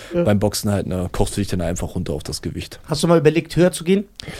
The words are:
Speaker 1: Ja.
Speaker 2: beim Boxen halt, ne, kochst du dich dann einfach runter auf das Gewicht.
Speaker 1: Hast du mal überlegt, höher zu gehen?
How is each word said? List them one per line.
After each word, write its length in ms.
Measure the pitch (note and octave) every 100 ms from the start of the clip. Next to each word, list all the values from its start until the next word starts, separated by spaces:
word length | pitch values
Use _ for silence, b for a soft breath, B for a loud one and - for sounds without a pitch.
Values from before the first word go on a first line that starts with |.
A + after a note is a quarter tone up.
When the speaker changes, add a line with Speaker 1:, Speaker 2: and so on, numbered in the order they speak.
| B
Speaker 1:
Ja. 120 | F3
Speaker 2:
beim 160 | E3+ G#2
Boxen 320 | G#2 - G#2+
halt, 160 | G2 -
ne, 200 | F#2 F2+
kochst 260 | - G#2 -
du 40 |
dich 80 | G2
dann 120 | F#2
einfach 320 | E2+ F2 E2
runter 200 | F2+ E2+
auf 100 | D2
das 180 | - D#2
Gewicht. 380 | E2+ - - - -
Speaker 1:
Hast 180 | D3
du 40 | E3
mal 120 | E3+
überlegt, 360 | D3+ D#3+ E3 D#3+
höher 140 | F3+
zu 120 | -
gehen? 220 | E3+ G3 G3+ - B